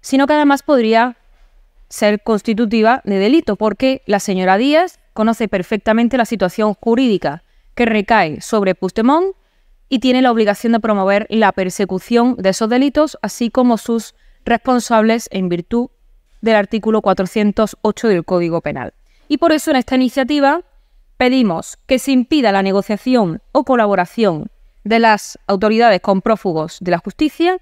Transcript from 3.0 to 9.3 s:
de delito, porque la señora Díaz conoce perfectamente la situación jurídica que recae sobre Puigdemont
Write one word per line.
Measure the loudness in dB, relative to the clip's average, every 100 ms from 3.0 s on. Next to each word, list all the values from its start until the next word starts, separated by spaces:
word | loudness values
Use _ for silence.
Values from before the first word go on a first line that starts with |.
de | -2 0
delito, | 2 2 0 -2
porque | -2 0 -2 -2
la | -2 -4
señora | -2 -2 0 2
Díaz | 2 2 0 _ _
conoce | -2 -2 0 -2
perfectamente | -4 -4 -4 0 0 0 0
la | -2
situación | -2 -2 -2 -4
jurídica | -2 -2 0 2 0 -4 -8 _ _ _
que | -4 0
recae | 0 2 2 2 -4
sobre | -4 -2 0
Puigdemont | -2 -4 0 2 2 0